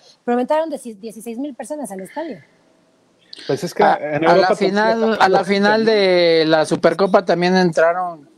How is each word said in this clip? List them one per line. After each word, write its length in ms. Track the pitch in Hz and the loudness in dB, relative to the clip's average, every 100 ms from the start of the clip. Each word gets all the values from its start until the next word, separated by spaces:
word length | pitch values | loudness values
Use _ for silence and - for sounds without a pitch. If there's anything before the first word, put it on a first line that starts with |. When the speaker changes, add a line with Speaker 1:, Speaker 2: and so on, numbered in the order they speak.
| _ _ | _ _
Speaker 1:
pero 120 | - 240 | -4 -2
metieron 340 | 247 302 320 | 0 -2 -2
dieciséis 680 | 285 247 202 220 202 233 226 | -8 -12 -16 -16 -14 -12 -10
mil 180 | 294 247 | -10 -12
personas 340 | 247 302 233 | -12 -10 -10
al 120 | 190 | -12
estadio. 360 | 185 285 330 185 - _ _ _ _ _ _ _ _ - - | -12 -12 -12 -12 -20 _ _ _ _ _ _ _ _ -12 -6
Speaker 2:
Pues 160 | 139 | -6
es 100 | 175 | -4
que 80 | - | 0
Speaker 3:
A, 140 | 156 156 | 0 0
Speaker 2:
en 280 | 147 151 | -4 -2
Speaker 3:
a 60 | 160 | 2
Speaker 2:
Europa 200 | 180 185 | 2 2
Speaker 3:
la 60 | 196 | 0
final, 440 | 190 202 220 226 | -2 0 0 0
Speaker 2:
tampoco 220 | 220 220 | 0 0
Speaker 3:
a 60 | 190 | 2
la 100 | 185 | 2
Speaker 2:
lo 40 | |
Speaker 3:
final 320 | 180 196 202 220 | 0 0 2 2
Speaker 2:
gente, 120 | 220 | 2
¿no? 60 | 214 | 2
Speaker 3:
de 460 | 190 180 175 165 160 | 4 4 4 2 2
la 180 | 160 | 2
Supercopa 600 | 151 160 170 160 196 202 | 0 0 0 2 2 2
también 320 | 190 175 175 185 | 2 0 2 2
entraron 720 | 180 165 165 175 180 165 139 | 2 2 0 0 -6 -10 -20